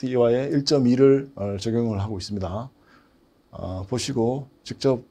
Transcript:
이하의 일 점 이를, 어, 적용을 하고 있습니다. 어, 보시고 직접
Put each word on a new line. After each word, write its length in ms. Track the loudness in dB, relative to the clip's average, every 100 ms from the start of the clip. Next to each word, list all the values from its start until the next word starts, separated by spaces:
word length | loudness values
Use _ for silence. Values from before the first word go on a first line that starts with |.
| -2
이하의 440 | 2 4 2 0
일 120 | -2
점 240 | 2 2 4
이를, 420 | 6 6 6 2 -8
어, 220 | -6 -4
적용을 400 | -2 -2 -2 -2
하고 180 | -4 -6
있습니다. 520 | -8 -6 -6 -8 -12 _ _ _ _ _ _ _ _
어, 340 | -12 -10 -10 -6
보시고 580 | -6 -4 -2 0 -2 -8 _
직접 380 | -16 -4 0 0 -4